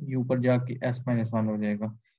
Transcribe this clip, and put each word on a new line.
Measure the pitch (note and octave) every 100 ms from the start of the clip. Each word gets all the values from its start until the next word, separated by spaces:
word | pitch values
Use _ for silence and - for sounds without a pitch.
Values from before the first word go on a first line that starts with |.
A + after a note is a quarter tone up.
ये | C#3
ऊपर | C3 B2 B2+
जाके | B2 B2 B2 B2 B2+
S | B2
minus | B2+ A#2 A2
one | A2+ A2
हो | G#2
जाएगा। | G#2 G#2 A2 - _